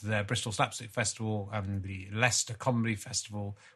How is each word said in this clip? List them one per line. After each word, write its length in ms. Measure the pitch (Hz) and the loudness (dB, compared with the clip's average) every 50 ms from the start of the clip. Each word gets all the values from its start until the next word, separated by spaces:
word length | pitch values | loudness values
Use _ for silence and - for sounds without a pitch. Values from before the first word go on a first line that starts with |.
the 220 | 101 107 110 104 101 | -2 0 2 2 2
Bristol 240 | 104 117 - - 113 | 2 0 0 0 0
Slapstick 400 | 98 - 131 113 - - 120 107 | 2 2 2 2 0 -4 -10 -4
Festival 600 | - 123 110 - - - 113 110 107 104 98 101 | -2 0 0 0 0 -2 0 0 0 0 -2 -2
and 320 | 110 104 95 101 101 98 92 | -4 -2 -2 0 -2 -2 -2
the 240 | 95 98 92 95 95 | -4 -6 -8 -8 -4
Leicester 420 | 104 110 123 120 104 - - - 110 | 2 4 4 4 4 4 0 -2 -4
Comedy 420 | - - 135 120 117 110 113 110 | -2 2 2 4 4 4 2 0
Festival, 600 | 104 - - 101 - - - 104 104 101 101 104 - - - - | -2 -4 -4 -4 -4 -4 -4 -6 -6 -4 -6 -6 -10 -14 -20 -16